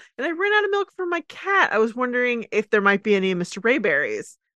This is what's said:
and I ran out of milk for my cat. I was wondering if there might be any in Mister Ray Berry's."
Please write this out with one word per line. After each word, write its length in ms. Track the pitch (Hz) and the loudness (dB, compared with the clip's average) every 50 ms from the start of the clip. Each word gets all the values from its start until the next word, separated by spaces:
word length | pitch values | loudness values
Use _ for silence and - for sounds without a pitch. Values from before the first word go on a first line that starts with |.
| - - _ | -10 -20 _
and 100 | - 254 | -6 -6
I 40 | 330 | -6
ran 220 | 330 330 381 403 415 | -4 -2 0 0 2
out 100 | 427 415 | 2 2
of 60 | 392 | 0
milk 200 | 392 403 392 - _ | 0 -2 -2 -4 _
for 80 | - 370 | -8 -6
my 160 | 349 349 339 320 - | -4 -4 -6 -6 -8
cat. 460 | - - - 370 392 381 330 - - | -16 -10 -4 0 2 2 2 2 2
I 40 | 214 | 2
was 160 | 220 233 214 | 0 0 0
wondering 520 | 240 247 247 247 247 247 247 240 233 214 - | -4 -4 -2 -2 -2 -2 -2 -2 -4 -6 -4
if 200 | - 208 208 - | -4 -4 -2 0
there 100 | - 208 | 0 2
might 220 | 196 202 202 196 - | 4 4 2 2 2
be 120 | 220 202 | 2 2
any 160 | 196 190 190 185 | 2 2 0 0
in 40 | 175 | -2
Mister 220 | 175 - - 202 | -4 -6 -6 -4
Ray 160 | 190 226 262 | 0 0 0
Berry's." 600 | 269 202 196 147 139 147 107 107 104 - - - _ _ _ _ | 2 2 2 2 2 0 -2 -4 -6 -8 -10 -16 _ _ _ _